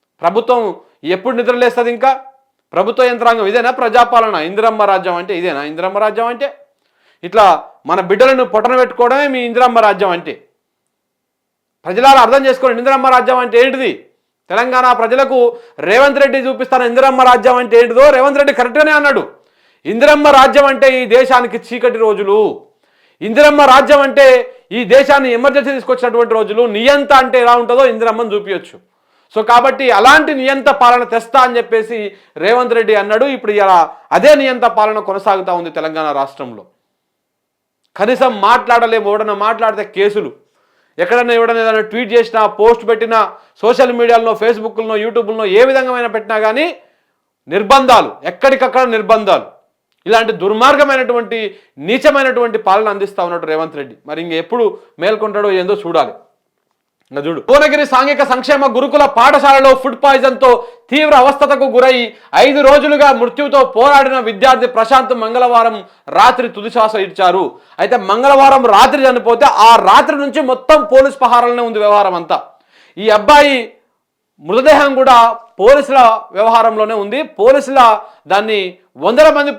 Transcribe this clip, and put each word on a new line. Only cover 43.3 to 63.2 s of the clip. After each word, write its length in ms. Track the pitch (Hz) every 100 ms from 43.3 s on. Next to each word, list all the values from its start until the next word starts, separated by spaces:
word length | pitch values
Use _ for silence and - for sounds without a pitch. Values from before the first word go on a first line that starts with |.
| - _ _
సోషల్ 320 | 214 254 247 240
మీడియాలో, 320 | 233 233 226 208
Facebook-లో, 540 | 220 220 220 220 220 214
YouTube-లో 420 | 220 226 214 220 208 202
ఏ 20 | 262
విధంగానైనా 420 | 262 254 247 240 214
పెట్టినా 220 | 214 220 220
కానీ 200 | 240 330 - _ _ _ _ _ _ -
నిర్బంధాలు, 580 | 185 202 269 254 220 139 - 156
ఎక్కడికక్కడ 540 | 180 269 269 262 254 254 220
నిర్బంధాలు. 520 | 196 220 202 151 - _ _ _ _ _ 175
ఇలాంటి 280 | 226 220 180
దుర్మార్గమైనటువంటి, 1000 | 190 214 262 285 277 262 240 240 208 226 208 - _ - 160
నీచమైనటువంటి 680 | 254 294 277 262 247 233 214 196
పాలన 200 | 196 214 202
అందిస్తా 260 | 196 190 175
ఉన్నాడు 200 | 170 160
రేవంత్ 260 | 156 160 147
రెడ్డి. 140 | 135 - 147
మరి 100 | 156 170
ఇంక 100 | 165
ఎప్పుడు 220 | 165 240 220 - _ -
మేల్కొంటాడో 480 | 180 214 214 202 208 185
ఏందో 160 | 180 208 165
చూడాలి. 300 | 165 120 - _ _ _ _ _ _ _ _ _
ఇంకా 100 | 135 147
చూడు, 140 | 156 -
భువనగిరి 380 | 285 294 294 285
సాంఘిక 320 | 262 277 277 247
సంక్షేమ 320 | 254 262 277 269
గురుకుల 300 | 226 269 294 285 233
పాఠశాలలో 540 | 262 294 277 269 269 254
ఫుడ్ 120 | 277 -
పాయిజన్తో 460 | 277 269 262 247 262 233 - - _
తీవ్ర 220 | 277 311 277
అవస్థతకు 460 | 269 277 285 277 269 240
గురై 200 | 262 254 233 - _ 156
ఐదు 180 | 262 285 269
రోజులుగా 400 | 285 294 294 285
మృత్యువుతో 400 | 233